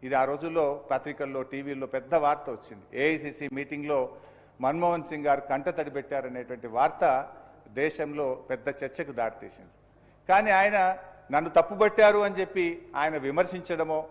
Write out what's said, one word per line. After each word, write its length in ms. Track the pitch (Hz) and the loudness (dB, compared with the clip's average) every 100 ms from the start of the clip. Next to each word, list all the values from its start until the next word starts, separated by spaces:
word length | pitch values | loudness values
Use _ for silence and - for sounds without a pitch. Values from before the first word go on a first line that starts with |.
ఇది 120 | 131 131 | 0 2
ఆ 40 | 135 | 2
రోజుల్లో 360 | 147 165 165 147 143 - | 0 -2 0 0 0 -2
పత్రికల్లో, 500 | 131 147 143 139 135 127 | -2 -2 -6 -6 -6 -8
టీవీల్లో 340 | 135 139 135 135 135 | -8 -8 -8 -4 -6
పెద్ద 160 | 135 170 | 0 2
వార్త 220 | 147 147 143 113 | 2 0 -4 -12
వచ్చింది. 280 | - 104 - 123 | -12 -20 -12 -2
ఏఐసిసి 440 | 147 156 147 139 143 131 | 0 0 -6 -10 -10 -8
మీటింగ్లో 400 | 139 147 147 143 127 - - - - _ | -8 -8 -2 0 0 -6 -20 -20 -20 _
మన్మోహన్ 420 | 127 156 175 170 147 | -2 0 0 0 -4
సింగ్ 180 | 156 147 | -4 0
గారు 140 | 139 - | 0 0
కంట 180 | 139 139 170 | -4 -2 -4
తడి 140 | 147 139 | -4 -6
పెట్టారనేటువంటి 720 | 131 139 127 123 123 123 120 113 | -6 -6 -6 -10 -10 -10 -6 0
వార్త 280 | 143 - 170 131 143 - - - - 110 | 0 2 2 2 -2 -14 -20 -20 -14 -4
దేశంలో 460 | 151 151 151 147 139 127 - | -4 -2 -8 -4 -4 -4 -6
పెద్ద 180 | 127 117 135 | -8 -6 -6
చర్చకు 320 | 135 - 151 120 | -8 -8 -10 -4
దారితీసింది. 520 | 113 - 101 - - _ _ _ _ _ - | -4 -4 -18 -20 -20 _ _ _ _ _ 4
కానీ 220 | 190 214 190 | 4 6 4
ఆయన 180 | 202 208 185 185 - - - | 6 4 2 0 -8 -20 -2
నన్ను 180 | 139 165 165 | -2 4 4
తప్పుబట్టారు 640 | 165 202 208 208 208 208 202 | 4 4 4 8 8 8 2
అని 120 | 190 | 0
చెప్పి 260 | 185 196 170 170 - 135 | -4 0 -2 -2 -8 -4
ఆయన 160 | 151 156 135 | -2 -2 -2
విమర్శించడమో 720 | 147 180 185 170 170 160 156 160 | 0 0 0 -6 -2 0 -2 -4